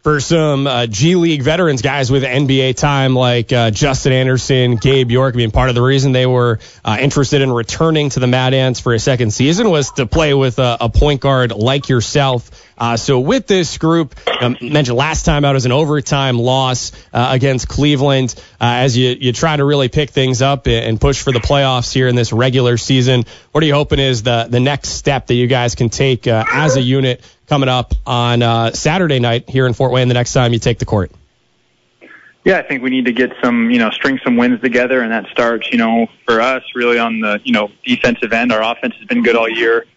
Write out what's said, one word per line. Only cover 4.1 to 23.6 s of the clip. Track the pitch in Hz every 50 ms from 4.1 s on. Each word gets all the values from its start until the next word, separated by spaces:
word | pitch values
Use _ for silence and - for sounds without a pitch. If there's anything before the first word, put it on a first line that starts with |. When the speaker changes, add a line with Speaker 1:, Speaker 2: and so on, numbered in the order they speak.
| 131
Speaker 1:
Anderson, | 131 131 131 127 123 - - 135 127 127 123 120
Gabe | 107 - 131 135 135 127 117
York, | 117 127 135 135 117
I |
mean, | 123 117 110
part | 107 127 127
of | 131 120
the | 120
reason | 120 131 135 139 131 143 127
they | 127 127
were, | 127 127 123 123 120 113 113 - - - - _
uh, | - 104 113
interested | 135 143 - 151 135 - 147 143
in | 135 131
returning | 123 120 113 - - - 160 165 160 156 147 139
to | - 131
the | 127
Mad | 123 123 131 131 131 135
Ants | 131 131 131 120 -
for | - 127 117
a | 110
second | - 143 131 120 123 107
season | 104 - 127 143 170 190 240 220
was | 165 151 135 - -
to | - 135
play | 104 - 160 160 151 139
with | 139 135 127 117 -
a, | 131 120 117 -
a | 120 117
point | - - 143 151 147 127
guard | - 139 135 131 127 117
like | 113 101 110 131 135 143 139 -
yourself. | 135 120 107 - - 151 139 135 127 117 - - - - - - _
Uh, | - 117 117 117
so | 117 - - 135 127
with | 127 151 247 269 -
this | - 202 185 170 - - -
group, | - 160 165 170 160 131 - - - - - -
um, | 123 120 127 -
you | 120 131
mentioned | 147 151 147 120 117
last | 123 143 156 156 - -
time | - 156 147 143
out | 139 139
is | 131 120
an | 127
overtime | 120 143 165 143 151 147 123 - 151 139 135 135 123
loss, | 117 117 127 127 135 131 127 127 123 - - - - - _
uh, | - 117 120 131
against | 135 123 131 139 131 120 -
Cleveland, | - - - 143 147 147 131 139 143 135 135 131 117 - - - - - _
uh, | -
as | 120 120 123 127 135 113
you, | 123 127 123
you | 123 - 139 123 117
try | - - 165 151
to | 147 143
really | 143 147 139 135 120
pick | - 151 151 127
things | - 143 131 131 127 107 131
up | 139 143 131 -
and, | 127 117 113 113
and | 113 110 104
push | - 139 135 -
for | - 143 127
the | 117
playoffs | - - 147 139 139 131 131 123 120 -
here | - 135 127
in | 127 120
this | 123 117 -
regular | 110 110 123 135 123 135 123 123 120
season. | 113 - - 135 131 123 131 131 123 113 - - - _ _
What | - 151